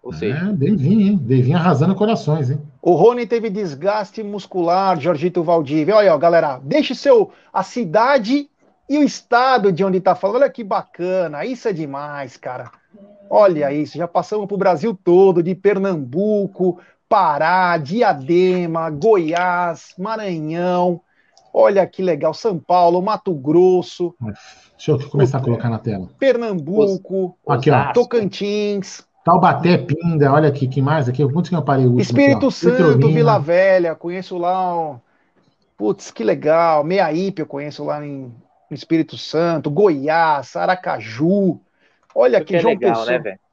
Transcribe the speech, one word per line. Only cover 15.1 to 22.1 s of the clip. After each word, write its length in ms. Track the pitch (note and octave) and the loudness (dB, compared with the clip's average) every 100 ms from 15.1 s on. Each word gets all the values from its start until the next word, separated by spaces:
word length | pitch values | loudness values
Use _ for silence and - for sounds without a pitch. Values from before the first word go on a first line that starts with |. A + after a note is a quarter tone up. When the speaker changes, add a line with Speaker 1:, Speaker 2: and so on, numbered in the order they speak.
| F3+ G3 F3 | 6 6 4
Speaker 3:
de 100 | E3+ | -2
Pernambuco, 1300 | F#3 G3+ G3 G3 E3+ B2+ D3 G#3 G#3 G3 - F#3 F3 _ _ _ | 0 0 0 -2 -4 -6 -4 0 0 -2 -2 -2 -2 _ _ _
Pará, 680 | G#3+ F3 C#3+ D#3 F#3 F3+ E3+ | 2 2 2 0 2 2 0
Diadema, 1120 | C3+ G#3+ A3 C#3+ C3 F3 F#3 F3+ E3+ E3 D#3+ | -2 0 0 0 0 2 2 0 -2 -4 -6
Goiás, 1040 | D3 G#3+ G#3 D#3 E3+ F3+ F3 F3 D#3+ - - | -2 2 2 2 -2 0 0 -4 -6 -14 -12
Maranhão. 1040 | G3+ A3 G3+ E3 D3+ E3 F3+ F3+ F3+ E3+ _ _ _ _ _ | -8 -6 -6 -8 -6 -4 -2 0 -2 -4 _ _ _ _ _
Olha 320 | - A3 G3 | 2 4 4
que 160 | F3 - | 0 -2
legal. 320 | F#3 | -4